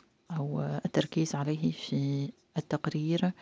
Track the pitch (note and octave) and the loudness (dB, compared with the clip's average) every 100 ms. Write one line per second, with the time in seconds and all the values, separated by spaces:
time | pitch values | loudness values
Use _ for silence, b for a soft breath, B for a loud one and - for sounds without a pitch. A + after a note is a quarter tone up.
0 | - _ - D#3+ C#3+ D3 D3 D3 - - | -12 _ -6 -4 -2 -2 -2 -2 0 0
1 | D3+ E3 D#3+ D3 C#3+ D#3 D#3+ D#3+ - C#3+ | 2 2 2 0 0 2 0 -2 -2 0
2 | C#3 C#3 C#3 - _ - - D3 - D#3 | 2 0 -2 -8 _ -6 -2 -2 -2 -2
3 | D#3 E3+ F3+ - | 0 2 2 -2